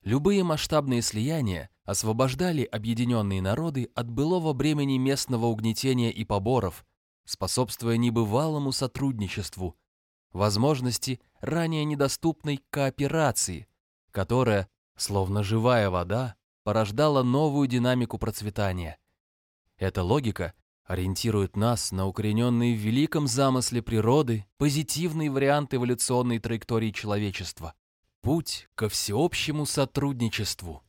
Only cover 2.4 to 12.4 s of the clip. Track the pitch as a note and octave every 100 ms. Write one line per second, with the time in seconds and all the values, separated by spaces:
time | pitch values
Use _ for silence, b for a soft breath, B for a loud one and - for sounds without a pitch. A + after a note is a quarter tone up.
2.4 | F#3 D#3 A2+ A2 A2 A#2 B2 A#2+ G2+ F#2+
3.4 | F#2 A#2 E3 C3+ A#2 - A#2 A#2 D3+ F3+
4.4 | D#3+ C3 D3 D3 C#3 C3 C3 C#3 - A#2+
5.4 | A#2 A2 A2 A2 C3+ B2+ A#2 - G#2+ G#2
6.4 | G2+ B2+ F#2+ - _ _ _ _ - -
7.4 | F#2 - B2 - A#2 A#2 A#2+ A#2 A2 A#2
8.4 | D#3 D3+ C#3 C3 C3 - C#3 A2+ G2 -
9.4 | F#2+ - F2+ - _ _ _ _ _ F2
10.4 | G#2 G2+ C#3 C#3+ B2 A#2 - B2 _ _
11.4 | - D#3+ E3 D#3 D3+ C#3+ C#3 - E3 D#3